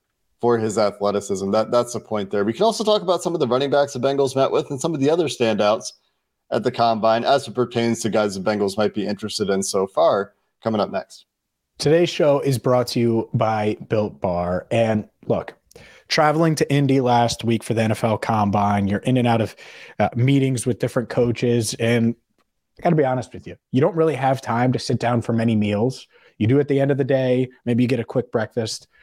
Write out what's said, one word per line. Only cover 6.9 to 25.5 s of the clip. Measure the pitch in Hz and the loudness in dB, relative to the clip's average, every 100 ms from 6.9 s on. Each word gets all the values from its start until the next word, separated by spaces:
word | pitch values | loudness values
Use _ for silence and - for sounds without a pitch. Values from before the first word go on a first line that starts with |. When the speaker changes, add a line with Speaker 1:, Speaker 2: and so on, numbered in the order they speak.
| 110 110 113 | 2 2 2
Speaker 1:
as | 113 139 135 | 2 2 0
it | |
pertains | 110 120 120 117 113 | -4 -2 0 0 0
to | 110 | -2
guys | 107 104 | 0 0
the | 98 | -2
Bengals | 92 104 98 95 | -2 -2 -2 0
might | 104 | -2
be | - 98 | -2 -6
interested | 104 107 - 101 | -6 -6 -4 -2
in | 98 | -2
so | 98 101 95 | -2 -2 -2
far | - 165 107 98 _ _ _ | 0 2 2 -2 _ _ _
coming | 113 110 | -4 -2
up | 98 | -2
next. | - - - _ _ _ _ _ - | -4 -10 -16 _ _ _ _ _ -4
Speaker 2:
Today's | 147 165 170 | 2 4 2
show | - 156 139 | 2 2 2
is | 139 127 | 0 -2
brought | 131 123 120 | 2 0 0
to | 123 | 0
you | 117 113 - | 0 0 0
by | 117 110 110 107 107 - | 0 0 0 -2 -4 -4
Built | 113 104 - | -2 -2 -4
Bar. | 98 87 87 90 - | -4 -2 -2 -4 -2
And | 117 113 107 - _ - | 0 2 0 -4 _ -4
look, | 104 - - _ - - - - | -4 -4 -14 _ -20 -20 -18 -4
traveling | - 151 151 165 156 | 2 2 4 2 2
to | - | 0
Indy | 143 139 135 | 2 2 2
last | 123 123 117 - | 4 4 2 0
week | 110 113 | -2 -2
for | - | -2
the | 110 | 0
N | 110 | 0
F | 110 | 0
L | 113 107 | 0 -2
Combine, | - 110 104 101 101 104 101 | 0 0 2 2 2 0 0
you're | 101 | -2
in | - 127 | 0 0
and | 120 | 2
out | 117 | 2
of, | 101 - - - - - | 0 -6 -20 -20 -10 -2
uh, | 104 | -2
meetings | 117 127 139 131 127 - | 0 2 2 2 -2 -2
with | 113 | -2
different | 123 - 113 | -2 -4 -4
coaches. | - 120 117 123 120 107 | 0 0 0 0 0 0
And | - 117 120 113 120 _ _ _ _ _ - | -2 0 2 0 -2 _ _ _ _ _ -4
I | |
gotta | 175 156 | 0 2
be | |
honest | 131 127 117 | 2 0 -6
with | - - | -12 -16
you, | - _ | -18 _
you | 127 | 0
don't | 151 165 | 2 2
really | 160 131 | 0 2
have | 143 135 | 0 -2
time | - 117 131 | -2 0 0
to | 113 | 0
sit | - 120 | -2 -2
down | 117 120 | 0 -2
for | 110 | 0
many | 113 117 | 0 2